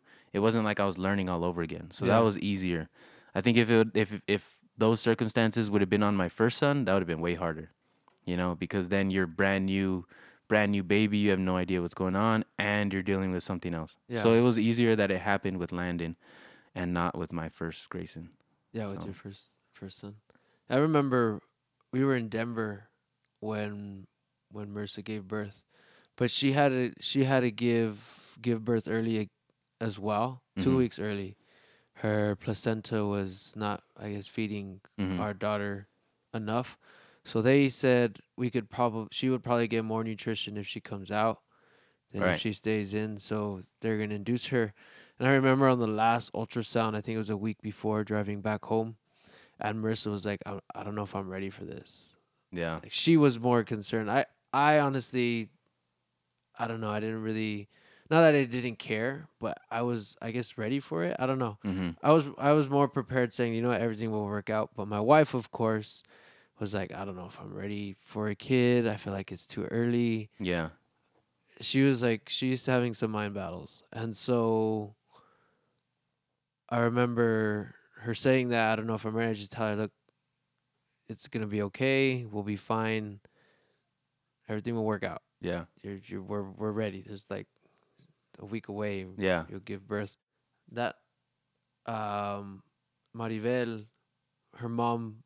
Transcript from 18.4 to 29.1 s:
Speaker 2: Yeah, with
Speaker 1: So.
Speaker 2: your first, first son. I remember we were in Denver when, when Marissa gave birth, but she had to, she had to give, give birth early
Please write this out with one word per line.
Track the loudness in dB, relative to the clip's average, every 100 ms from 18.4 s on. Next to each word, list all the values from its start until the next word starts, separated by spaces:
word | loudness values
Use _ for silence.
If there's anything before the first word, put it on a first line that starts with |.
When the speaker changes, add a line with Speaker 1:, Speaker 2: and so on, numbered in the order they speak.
| _ _ _
Speaker 2:
Yeah, | -10 -8
with | -8
Speaker 1:
So. | -10
Speaker 2:
your | -12
first, | -14 -16 -20 _ _
first | _ -16 -14
son. | -16 -18 _ _ _ _ -2
I | 2
remember | 4 4 4 4 2 0 -8 _ _ _ _
we | 0
were | 2 0
in | -2
Denver | -4 -4 -4 -4 -6 -14 _ _ _ _ _
when, | -6 -4 -4 -8 -12 -14 -18 _ _ _ _
when | -12 -10
Marissa | -8 -8 -8
gave | -8 -10 -6
birth, | -6 -8 -12 _ _ _ _ _ -2
but | 0
she | 2 2
had | 4 4
to, | 4 0 -4
she | -4 0
had | 4 4
to | 2
give, | 2 2 4 2 -2 -12 -20 -20 -6
give | -2 0 2
birth | 0 0
early | 0 0